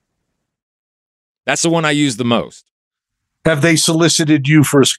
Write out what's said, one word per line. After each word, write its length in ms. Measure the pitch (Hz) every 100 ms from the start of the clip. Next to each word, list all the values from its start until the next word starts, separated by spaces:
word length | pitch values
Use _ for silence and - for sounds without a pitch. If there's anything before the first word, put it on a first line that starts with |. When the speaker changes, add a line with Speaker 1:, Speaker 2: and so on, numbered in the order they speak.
| _ _ _ _ _ _ _ _ _ _ _ _ _ _ -
Speaker 1:
That's 160 | 143
the 80 | 170
one 160 | 165 156
I 60 |
use 260 | 147 143 110
the 80 | 120
most. 440 | 117 64 - _ _ _ _ _ _ _ _ 160
Speaker 2:
Have 160 | 156
they 160 | 165 160
solicited 720 | - 165 165 - 156 151 135
you 160 | 156 151
for 160 | 143
a 40 | 120